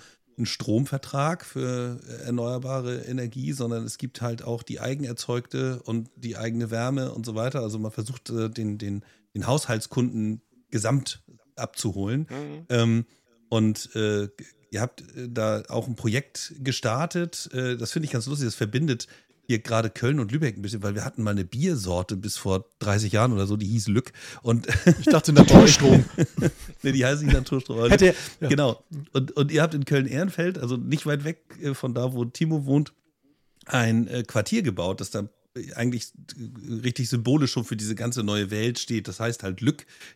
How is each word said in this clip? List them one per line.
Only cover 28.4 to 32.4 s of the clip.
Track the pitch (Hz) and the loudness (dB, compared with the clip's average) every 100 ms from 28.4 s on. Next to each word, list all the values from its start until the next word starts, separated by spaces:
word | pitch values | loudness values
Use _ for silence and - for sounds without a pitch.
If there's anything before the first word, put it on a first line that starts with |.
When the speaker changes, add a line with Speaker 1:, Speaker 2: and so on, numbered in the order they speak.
Speaker 3:
ja. | 151 | 0
Speaker 1:
Genau. | 143 135 - - 151 151 | 2 2 0 -8 -14 -6
Und, | 135 131 | -4 -2
und | 151 143 | 0 2
ihr | 156 | 2
habt | 160 151 | 2 0
in | 135 | 0
Köln-Ehrenfeld, | 143 131 131 190 170 175 175 | 0 0 -2 -2 -2 -4 -2
also | 123 127 | -4 -4
nicht | 123 156 156 | -2 -4 -2
weit | 143 | -4
weg, | 151 165 - - | -4 -10 -14 -10
äh, | 143 135 | -8 -6
von | 131 | -4
da, | 123 127 | -4 -4
wo | 127 120 | -4 -4
Timo | - | -2